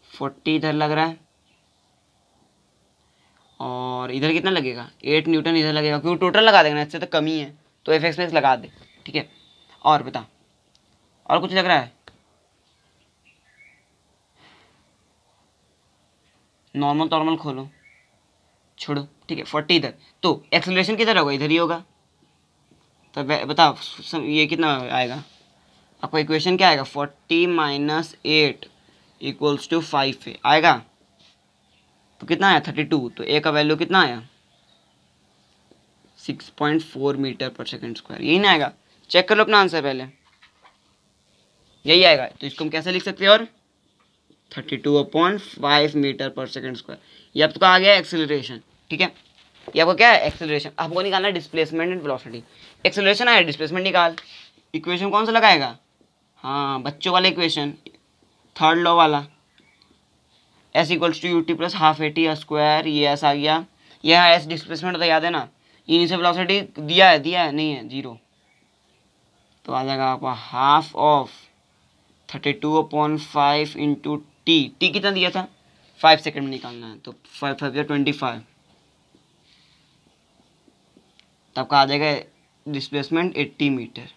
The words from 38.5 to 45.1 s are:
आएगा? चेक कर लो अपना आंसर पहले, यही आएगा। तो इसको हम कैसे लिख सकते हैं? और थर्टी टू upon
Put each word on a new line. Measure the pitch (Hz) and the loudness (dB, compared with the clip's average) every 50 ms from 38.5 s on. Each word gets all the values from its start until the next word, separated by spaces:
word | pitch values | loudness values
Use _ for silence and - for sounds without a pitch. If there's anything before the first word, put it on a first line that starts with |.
आएगा? | 180 156 143 110 - _ _ _ _ _ _ _ | 2 2 0 -4 -6 _ _ _ _ _ _ _
चेक | - 180 180 - | 0 2 2 4
कर | 214 | 2
लो | 208 214 | 2 4
अपना | 202 214 202 | 4 4 4
आंसर | 196 180 160 160 | 4 4 0 -2
पहले, | 139 139 135 127 127 135 _ _ _ _ _ _ _ _ _ _ _ _ _ _ _ _ _ _ _ _ _ _ _ _ _ _ _ _ _ _ _ _ _ _ _ | -4 -4 -6 -6 -10 -12 _ _ _ _ _ _ _ _ _ _ _ _ _ _ _ _ _ _ _ _ _ _ _ _ _ _ _ _ _ _ _ _ _ _ _
यही | 135 160 180 185 | 2 4 6 8
आएगा। | 175 156 135 127 | 6 6 4 2
तो | - - - - | -6 -10 -12 -14
इसको | 143 - - 160 | -14 -10 -8 -8
हम | 156 | -6
कैसे | 156 160 151 180 | -6 -6 -6 -4
लिख | 185 180 180 | -6 -4 -6
सकते | 196 - - 190 | -8 -8 0 4
हैं? | 196 | 4
और | 208 - 226 220 _ _ _ _ _ _ _ _ _ _ _ _ _ _ _ _ _ _ _ _ | 6 4 4 -6 _ _ _ _ _ _ _ _ _ _ _ _ _ _ _ _ _ _ _ _
थर्टी | - 139 123 - - | -16 -16 -10 -10 -10
टू | 120 - 143 143 147 | -6 -2 0 0 0
upon | 143 143 | 0 0